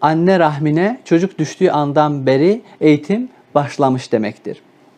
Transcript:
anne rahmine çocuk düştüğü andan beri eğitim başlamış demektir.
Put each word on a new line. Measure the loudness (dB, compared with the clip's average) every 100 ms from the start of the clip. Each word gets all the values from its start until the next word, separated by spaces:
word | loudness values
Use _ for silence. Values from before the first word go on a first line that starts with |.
anne | -2 2 2 2
rahmine | 2 0 -2 0 -2 -4 -2
çocuk | 0 0 -4
düştüğü | -8 -2 0
andan | 0 0 0 0 0 0
beri | 2 2 0 -6 0
eğitim | 2 2 0 -4 -4 -12 _ -4
başlamış | -4 -2 0 0 -2
demektir. | -4 -4 -8 -14 -14 _ _ _